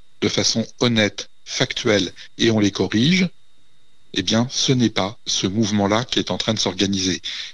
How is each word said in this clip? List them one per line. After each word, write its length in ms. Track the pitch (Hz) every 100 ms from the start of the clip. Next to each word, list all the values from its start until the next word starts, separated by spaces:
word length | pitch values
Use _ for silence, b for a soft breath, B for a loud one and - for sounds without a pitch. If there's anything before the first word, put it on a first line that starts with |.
| - -
de 60 | 104
façon 380 | - 98 113 107 -
honnête, 480 | 123 113 101 - - - -
factuelle, 680 | - 131 - 117 104 87 B B -
et 140 | 117
on 80 | 110
les 120 | 101
corrige, 580 | - 92 107 139 185 180 - - - - - - - - -
eh 80 |
bien, 240 | 92 110 123
ce 220 | - -
n'est 160 | 127 113
pas 280 | - 95 110 -
ce 200 | - 95
mouvement-là 560 | 107 101 104 98 107
qui 160 | 131 -
est 120 | 92
en 60 | -
train 160 | - 107
de 40 |
s'organiser. 600 | 104 90 98 95 92 82 B B B